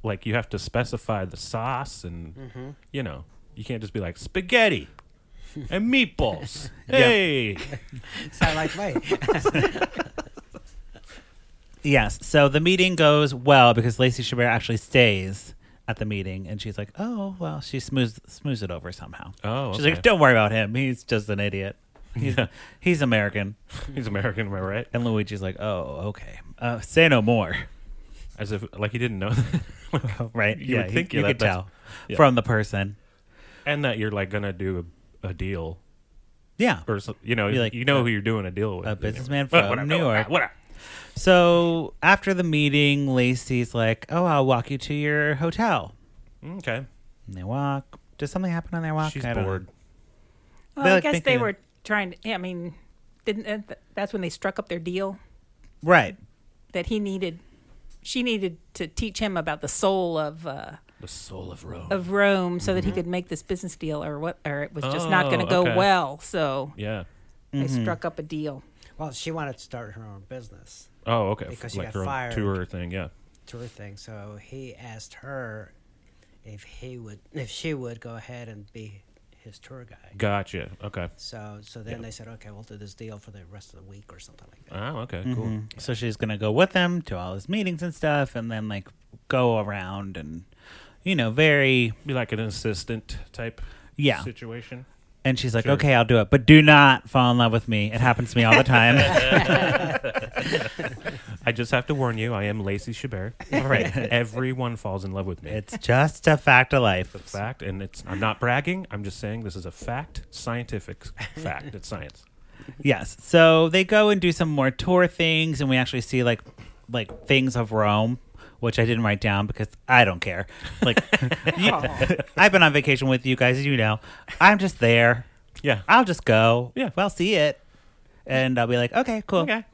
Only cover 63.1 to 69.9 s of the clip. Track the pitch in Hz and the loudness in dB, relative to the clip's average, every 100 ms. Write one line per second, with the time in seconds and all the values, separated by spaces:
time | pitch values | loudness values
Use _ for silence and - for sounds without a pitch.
63.1 | 180 175 160 - 180 180 - 156 147 156 | -6 -6 -10 -6 -8 -8 -8 -6 -6 -6
64.1 | 147 165 - 147 143 147 156 131 151 165 | -6 -8 -8 -8 -6 -8 -6 -4 -4 2
65.1 | - - - - 180 180 - 196 185 143 | 2 2 0 2 2 4 4 4 4 0
66.1 | 143 - 185 147 135 135 - 107 107 92 | -8 -6 -2 -2 -2 -6 -8 -8 -6 -10
67.1 | - - - _ 139 135 127 117 170 170 | -18 -20 -20 _ -4 -2 -2 -2 -4 -6
68.1 | - 151 156 151 135 - _ - - 156 | -8 -10 -8 -8 -10 -18 _ -20 -12 -12
69.1 | - 160 160 143 123 - 120 107 | -10 -8 -8 -8 -10 -14 -14 -14